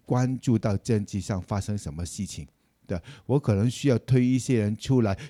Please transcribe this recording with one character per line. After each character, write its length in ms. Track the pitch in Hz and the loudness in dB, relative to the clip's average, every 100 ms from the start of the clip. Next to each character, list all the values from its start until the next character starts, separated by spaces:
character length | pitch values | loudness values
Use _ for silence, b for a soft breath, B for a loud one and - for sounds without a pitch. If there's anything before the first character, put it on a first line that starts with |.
关 360 | - 123 127 127 | -2 0 0 0
注 180 | - 110 | 0 2
到 180 | 117 98 | 2 -2
政 300 | - 110 101 | 0 0 0
治 160 | 101 | -4
上 180 | 92 98 | -4 -4
发 220 | - 104 | -2 -4
生 160 | 95 101 | -2 -6
什 160 | - | -6
么 100 | 76 | -8
事 220 | 87 - 95 | -8 -6 -8
情 220 | - 73 _ _ _ - | -8 -14 _ _ _ -8
的， 120 | 90 B B - | -8 B B -2
我 120 | 139 | 0
可 140 | - | 2
能 160 | 101 117 | 2 2
需 200 | - 143 | 0 2
要 100 | 113 | 2
推 260 | - 127 123 | 4 4 4
一 140 | 127 | 2
些 180 | 127 120 | 2 2
人 180 | 104 107 | 0 -2
出 260 | - 131 | 0 2
来， 140 | 110 95 147 | 2 -2 -8